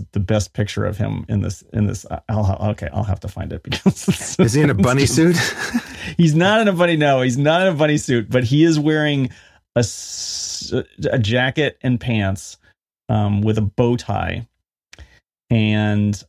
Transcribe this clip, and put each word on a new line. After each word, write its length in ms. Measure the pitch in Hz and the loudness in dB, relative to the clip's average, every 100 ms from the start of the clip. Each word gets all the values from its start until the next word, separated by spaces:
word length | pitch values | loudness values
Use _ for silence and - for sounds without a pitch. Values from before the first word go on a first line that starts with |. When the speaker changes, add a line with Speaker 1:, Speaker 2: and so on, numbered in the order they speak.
| 101 | -4
Speaker 1:
the 80 | - | -4
best 340 | 92 107 98 | 0 0 -2
picture 320 | - 101 - 101 | -4 -4 -2 -4
of 120 | 98 | -2
him 280 | 107 104 - | -4 -4 -4
in 120 | 104 | -4
this, 220 | 95 95 - | -4 -6 -8
in 140 | 107 104 | -2 -2
this. 180 | 98 - - - | -2 -8 -10 -6
I'll, 300 | 104 98 - 101 | -2 0 0 -2
okay, 180 | 104 76 | -4 -6
I'll 100 | - | -4
have 160 | 104 95 | -4 -4
to 60 | - | -6
find 240 | - - | -10 -8
it 120 | 80 | -10
because 440 | - - - - - | -8 -2 0 0 0
<laughs> 0 | |
it's 320 | - - - | -4 -4 0
Speaker 2:
Is 140 | 120 | 2
he 80 | 135 | 4
in 80 | 147 | 2
a 60 | 123 | 4
bunny 280 | 123 131 | 2 4
Speaker 1:
it's 100 | 139 131 | 2 4
Speaker 2:
suit? 200 | 165 170 | 4 2
<laughs> 800 | 117 - - 240 - - - 160 | -2 -4 -6 -6 -6 -12 -6 2
Speaker 1:
He's 180 | 165 151 | 4 4
not 260 | 185 220 | 4 4
in 60 | 208 | 2
a 60 | |
bunny. 220 | 170 175 160 | 2 2 4
No, 260 | 147 131 | 4 4
he's 160 | 127 123 | 2 2
not 240 | 143 170 | 2 2
in 60 | 190 | 2
a 80 | 147 | 2
bunny 220 | 156 147 | 2 2
suit, 320 | - 120 101 | 0 -2 0
but 140 | 127 | 0
he 200 | 117 147 | 2 4
is 160 | 165 156 | 4 4
wearing 500 | 147 156 151 143 123 - - _ _ 120 | 2 0 0 0 -2 -6 -20 _ _ -2
a 40 | |
s-, 920 | 120 - - - - - - - - 123 - - 143 | -2 -4 -12 -12 -10 -10 -10 -10 -6 -6 -6 -6 -2
a 60 | 135 | 0
jacket 600 | 101 123 131 143 143 - | 0 0 0 0 -2 -2
and 180 | 131 123 | -2 -2
pants, 580 | 127 110 98 98 - - _ _ _ _ - | -2 -2 -2 -4 -10 -20 _ _ _ _ -4
um, 340 | 110 104 101 | 0 0 0
with 160 | 107 107 | 2 0
a 40 | |
bow 340 | 101 - 120 120 | 0 0 0 0
tie, 500 | - 101 87 92 117 _ _ _ _ - - _ _ _ - | -2 -4 -4 -6 -10 _ _ _ _ -20 -20 _ _ _ -2
and, 720 | 110 107 107 107 104 104 104 | 2 2 2 2 2 0 -2